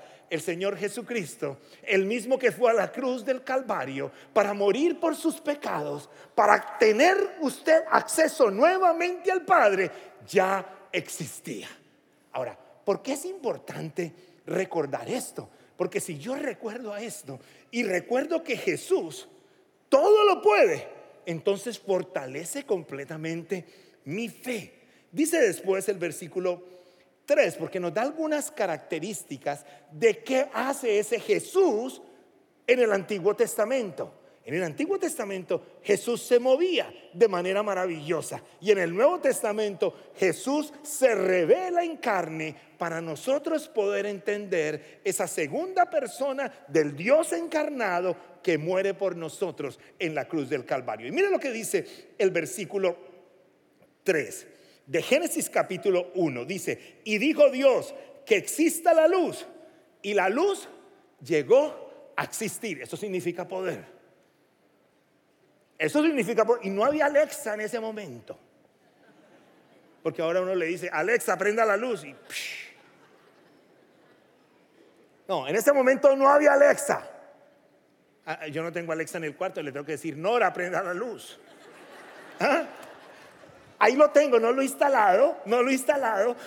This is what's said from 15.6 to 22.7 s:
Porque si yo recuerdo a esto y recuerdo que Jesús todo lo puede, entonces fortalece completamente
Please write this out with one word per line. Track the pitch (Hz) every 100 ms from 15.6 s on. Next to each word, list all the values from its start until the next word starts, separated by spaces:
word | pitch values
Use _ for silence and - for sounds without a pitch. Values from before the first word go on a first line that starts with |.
| _ -
Porque | 180 196
si | - 147
yo | 180
recuerdo | 269 294 - 226 226 220
a | 202
esto | 226 - 139 131 - - _
y | 233
recuerdo | 214 180 - 247 294 320
que | 320 233
Jesús | - 151 - 359 170 - - - _ _ _ _ _
todo | 269 349 427
lo | 415 359
puede, | 415 415 233 139 - - - - -
entonces | 165 202 196 247 202
fortalece | - 185 180 160 131 139 170 277
completamente | 285